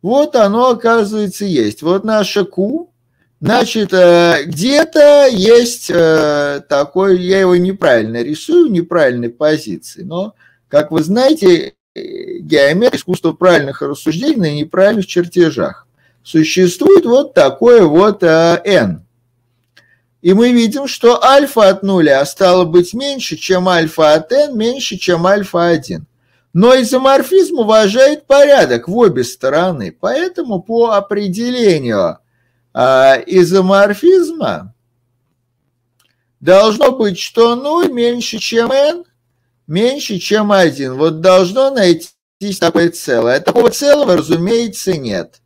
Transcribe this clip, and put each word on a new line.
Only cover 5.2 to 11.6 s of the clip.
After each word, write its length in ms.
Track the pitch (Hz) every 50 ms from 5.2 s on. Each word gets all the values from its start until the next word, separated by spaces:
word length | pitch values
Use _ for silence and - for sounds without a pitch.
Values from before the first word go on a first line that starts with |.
| 285 262
есть, 580 | 247 185 185 220 233 240 247 240 - - - -
э, 720 | 170 175 165 160 160 156 151 151 147 147 143 143 143 143 - _
такой, 480 | 147 139 143 143 _ 185 190 196 185 180
я 200 | 180 180 190 196
его 160 | 190 180 180
неправильно 680 | 175 180 185 190 196 - 151 123 113 107 110 113 120
рисую, 460 | 120 139 151 156 - - 320 349 339
в 40 | 269
неправильной 580 | 202 175 170 - 175 170 147 127 123 123 120 117
позиции, 760 | 117 _ 202 - 160 143 120 110 90 - - - - - 175
но, 320 | - 160 175 196 220 _ _ _ _ _ _ _
как 240 | _ - 147 151 -
вы 100 | 160 151
знаете, 720 | 156 165 202 233 262 269 311 - 196 185 175 160